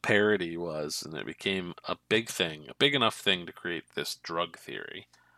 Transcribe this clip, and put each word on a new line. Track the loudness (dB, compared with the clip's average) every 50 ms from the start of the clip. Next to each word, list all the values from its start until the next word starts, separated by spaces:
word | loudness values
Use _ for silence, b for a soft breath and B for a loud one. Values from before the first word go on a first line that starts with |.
parody | 2 4 6 6 6 6 6 4 2 -2 -2 -4
was, | -4 -2 -2 -2 -2 -2 -4 -6 -6
and | -6 -8
it | -6 -6
became | -6 -8 -4 -2 -2 0 0 -2 -4 -8 -8 -6 -6
a | -6 -6 _ _
big | 2 2 2 0
thing, | -2 -2 -2 -2 -2 -8 -12 -16
a | -2
big | 2 2 4 4
enough | 4 4 2 2
thing | 2 2 2 2 2 0
to | -8 -12
create | -8 -4 -4 -4 -4 -6 _ _
this | -6 -4 -4 -6
drug | -8 _ -6 -2 -2 -2 -2 -4 -12
theory. | -14 -12 -10 -10 -10 -10 -12 -14 -16 _ _ _ _ _ _